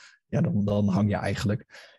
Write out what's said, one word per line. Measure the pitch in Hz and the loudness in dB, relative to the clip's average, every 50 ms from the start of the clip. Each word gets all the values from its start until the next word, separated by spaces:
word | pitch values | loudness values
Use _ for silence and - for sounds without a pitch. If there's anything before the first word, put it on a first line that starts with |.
| - - - _ _ _ | -16 -20 -20 _ _ _
ja, | - - | -2 0
dan, | 165 - 170 104 101 | 0 0 0 0 0
dan | 101 104 104 101 98 | 0 2 2 2 2
hang | 92 95 107 104 | 2 2 2 2
je | 101 | 0
eigenlijk. | - - 98 101 - - - 104 - - _ - - - - - | 0 -2 -4 -4 -2 -2 -2 -2 -2 -6 _ -20 -20 -20 -20 -20